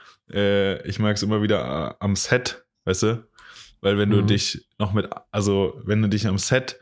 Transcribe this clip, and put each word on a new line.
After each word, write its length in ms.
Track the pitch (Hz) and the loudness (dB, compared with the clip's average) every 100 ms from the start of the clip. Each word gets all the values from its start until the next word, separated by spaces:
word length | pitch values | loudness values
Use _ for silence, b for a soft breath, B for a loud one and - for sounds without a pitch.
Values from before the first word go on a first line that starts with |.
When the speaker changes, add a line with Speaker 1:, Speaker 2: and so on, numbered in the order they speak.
| B B _ | B B _
Speaker 1:
Äh, 560 | 101 101 101 98 92 - | -2 2 2 0 -2 -6
ich 120 | 107 | -2
merk's 240 | 107 101 | 0 0
immer 180 | 101 107 | 0 0
wieder, 500 | 107 101 62 73 73 | 2 0 0 -4 -6
äh, 120 | - | -4
am 120 | 101 98 | -2 0
Set, 500 | - 127 123 - _ _ | 0 0 -2 -10 _ _
weißt 200 | - 92 | -2 0
du? 240 | 107 117 - B B B B B | 0 -2 -8 B B B B B
Weil 160 | 98 101 | 0 2
wenn 120 | 101 | 4
du 120 | 101 | 4
Speaker 2:
Mhm. 60 | 101 | 4
Speaker 1:
dich 380 | 101 - - - - | 2 0 -6 -12 -6
noch 140 | 104 | -2
mit, 160 | 104 - - - | -2 -2 -8 -8
also 480 | 104 101 98 95 - - | -2 0 2 0 -4 -2
wenn 160 | 107 | 0
du 80 | 107 | 2
dich 180 | 104 107 | 0 0
am 100 | 98 | 0
Set 420 | - 131 127 - | 2 0 -2 -14